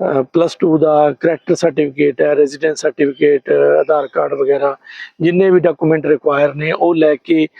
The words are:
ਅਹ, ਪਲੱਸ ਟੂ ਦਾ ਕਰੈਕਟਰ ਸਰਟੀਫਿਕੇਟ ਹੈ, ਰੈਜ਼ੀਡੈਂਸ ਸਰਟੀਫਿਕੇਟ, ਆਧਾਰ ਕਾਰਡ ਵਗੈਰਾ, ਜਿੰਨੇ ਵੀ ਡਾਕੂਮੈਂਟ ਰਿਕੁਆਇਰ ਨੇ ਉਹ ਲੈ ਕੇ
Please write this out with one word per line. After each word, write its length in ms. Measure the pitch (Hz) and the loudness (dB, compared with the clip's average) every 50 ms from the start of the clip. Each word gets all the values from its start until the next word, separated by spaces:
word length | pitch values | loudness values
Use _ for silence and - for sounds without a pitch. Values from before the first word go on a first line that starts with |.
ਅਹ, 220 | - - 143 135 131 | -6 -2 -2 -2 -2
ਪਲੱਸ 320 | - - 160 165 165 - | -2 0 0 0 0 -2
ਟੂ 220 | - - 175 156 156 | -2 0 0 2 2
ਦਾ 380 | 147 156 151 147 151 147 139 - | 2 2 2 2 2 2 0 -2
ਕਰੈਕਟਰ 360 | - 165 165 - _ - 175 | -2 -2 -2 -2 _ -4 -2
ਸਰਟੀਫਿਕੇਟ 640 | - - 165 143 147 151 143 135 139 147 143 131 - | 0 0 -2 0 -2 -2 -4 -2 -2 -2 0 0 0
ਹੈ, 140 | 156 147 147 | 0 0 2
ਰੈਜ਼ੀਡੈਂਸ 460 | 143 147 135 139 139 151 160 151 - | 2 0 0 -2 -4 -4 -4 -4 -4
ਸਰਟੀਫਿਕੇਟ, 720 | - 151 - - 147 139 131 - 156 147 143 139 - - 147 143 143 143 147 151 | -4 -4 -2 -2 -2 -2 -2 0 0 2 2 0 0 0 0 2 2 2 2 2
ਆਧਾਰ 280 | 151 135 156 151 139 131 | 0 0 -2 -2 -4 -4
ਕਾਰਡ 260 | - - 147 143 143 | -4 -6 -4 -4 -4
ਵਗੈਰਾ, 440 | 139 139 131 143 139 139 139 135 - _ - - - - - _ - | -2 -2 -2 -2 0 -2 -4 -4 -6 _ -20 -20 -20 -20 -18 _ -4
ਜਿੰਨੇ 280 | 165 170 175 180 190 190 | -2 0 0 2 2 2
ਵੀ 100 | 185 180 | 2 2
ਡਾਕੂਮੈਂਟ 460 | 160 175 156 - - 156 160 160 147 | 2 0 -2 0 0 0 0 0 0
ਰਿਕੁਆਇਰ 480 | 147 151 139 - 151 143 143 147 143 139 | 0 -2 0 0 0 0 0 0 0 -2
ਨੇ 180 | 147 151 160 | -4 -6 -6
ਉਹ 240 | - - 175 170 175 | -4 -2 0 0 2
ਲੈ 200 | 160 156 151 151 | 2 2 2 2
ਕੇ 320 | 135 _ - 170 160 156 - _ - | 0 _ -2 0 0 0 -2 _ -10